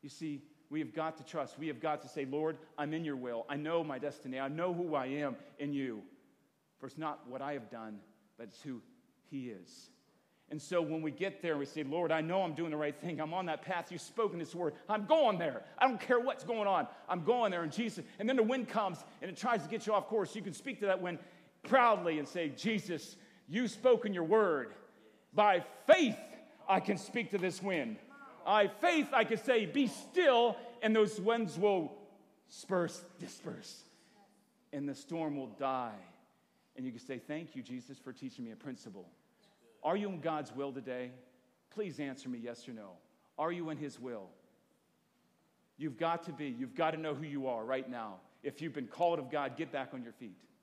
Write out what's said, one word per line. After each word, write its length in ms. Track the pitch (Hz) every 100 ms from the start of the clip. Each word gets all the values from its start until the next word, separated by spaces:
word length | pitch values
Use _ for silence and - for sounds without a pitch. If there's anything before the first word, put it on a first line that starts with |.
You 80 | 147
see, 360 | - 160 143 - _ _
we 100 | 151
have 140 | 139
got 240 | 156 160 160
to 60 |
trust. 340 | 147 165 131 -
We 100 | 156
have 120 | 135
got 220 | 156 147
to 80 | 131
say, 160 | - 135
"Lord, 320 | 143 156 160 - -
I'm 160 | 147
in 120 | 156 165
your 100 | 139
will. 300 | 123 117 -
I 80 | 143
know 280 | 151 170
my 140 | 156 131
destiny. 440 | 143 139 135 131
I 80 | 139
know 240 | 151 175
who 200 | 175 180
I 120 | 147 127
am 320 | 139 147 120 - -
in 140 | 143
you." 340 | 143 135 110 - - _ _ _ _ _ _
For 60 | 135
it's 120 | 147
not 300 | 156 147 123
what 140 | 131
I 120 | 139
have 160 | 147 110
done, 320 | 120 110 107 - _ _ _
but 120 | 113
it's 120 | -
who 200 | 147 123 - _ _ _ _
he 240 | 139 123
is. 400 | 101 87 - - _ _ _ _ _ _
And 120 | 151
so 200 | - 180
when 200 | 160 160
we 100 | 156
get 300 | 139 190 190
there, 160 | 175 151
we 80 | 139
say, 180 | 156
"Lord, 260 | 139 160 170
I 120 | 160
know 220 | 160 185
I'm 100 | 180
doing 180 | 156 170
the 60 | 151
right 180 | 151 147
thing. 240 | 180 156
I'm 140 | 156
on 140 | 175 180
that 160 | 156
path. 280 | - 180 170
You've 80 | 175
spoken 400 | - - 220 170
this 160 | 160 165
word. 200 | 170 - -
I'm 180 | 214 208
going 340 | 320 269 190
there. 260 | 165 120 - -
I 100 | 269
don't 120 | 226
care 220 | - 247
what's 240 | 247 233 -
going 220 | 233 202
on. 200 | 185 139 - -
I'm 160 | 175 160
going 260 | 247 220
there." 120 | 180
And 100 | 165
Jesus, 320 | 147 233 - 147 -
and 100 | 214
then 80 | 262
the 60 |
wind 260 | 220 262 233
comes 340 | - 202 165 - -
and 80 | 170
it 60 | 180
tries 280 | 240 233
to 60 | 151
get 180 | 220 -
you 60 |
off 140 | 214 196
course. 280 | 220 185 220
You 60 |
can 120 | 202
speak 260 | 160 - 233
to 60 | 202
that 160 | 185
wind 180 | 180 170 - - - _
proudly 560 | - 262 240 208 170 156
and 80 | 139
say, 220 | 180 160
"Jesus, 680 | 131 220 220 - 160 - - - - -
you've 220 | 180 247
spoken 420 | - 254 233 220
your 100 | 185
word. 500 | 160 220 208 151 113 - - - - _ _
By 320 | - 208 185 - - -
faith, 340 | 349 285 - - - - - -
I 140 | 190
can 180 | - 190
speak 340 | - 240 214
to 60 | 196
this 240 | 185 -
wind. 380 | 190 180 120 107 - - - - -
By 240 | 214 202
faith, 420 | - 339 330 285
I 140 | 262 220
can 140 | 220
say, 260 | - 240 196
'Be 220 | 262 254
still,' 680 | - - - 339 240 233 208 - -
and 140 | 220 220
those 240 | 214 214
winds 400 | 190 233 214 147
will 380 | 208 196 151 - - - - _ _
disperse, 560 | - - 190 170 - - -
disperse. 720 | - - 165 - - - - _ _ _ - _ _ _ _
And 160 | 143 143
the 80 | 135
storm 400 | - 165 156 143
will 120 | 131
die." 520 | 104 135 131 120 104 90 - _ _ _ _ _ -
And 80 | 127
you 80 |
can 80 | 117
say, 180 | - 131
"Thank 360 | 120 151 170 135
you, 80 |
Jesus, 360 | 120 127 123 135
for 140 | -
teaching 320 | 120 135 - 117
me 60 |
a 40 | 110
principle." 560 | 143 127 117 98 87 _ _ _ _ _ _ _
Are 120 | 147 190
you 140 | 208
in 120 | 180
God's 300 | 151 156 147
will 220 | 120 139
today? 380 | 135 127 127 123 127 - _ _ _ _
Please 300 | - 202 143
answer 300 | 143 135 131
me 100 | 120
yes 280 | 117 117 -
or 60 |
no. 240 | 117 101 90 _ _ _ -
Are 140 | 156
you 180 | 175 160
in 80 | 151
his 220 | 147 120
will? 300 | 123 117 92 - _ _ _ _ _ _ _ _ _ _ _ _ _ _
You've 200 | 151 117
got 260 | 165 170
to 100 | 170
be. 140 | 143 147
You've 280 | 120 127 113
got 160 | 160
to 60 | 160
know 180 | 156 143
who 80 |
you 240 | 156 143 131
are 160 | 117
right 240 | 113 131 120
now. 320 | 123 110 95 - _
If 180 | 139 -
you've 120 | 160
been 140 | 147 120
called 320 | - 175 170
of 100 | 127
God, 260 | 147 135 123
get 160 | 160
back 220 | 143 131
on 100 | 131
your 100 | 117
feet. 280 | 113 117 87 _ _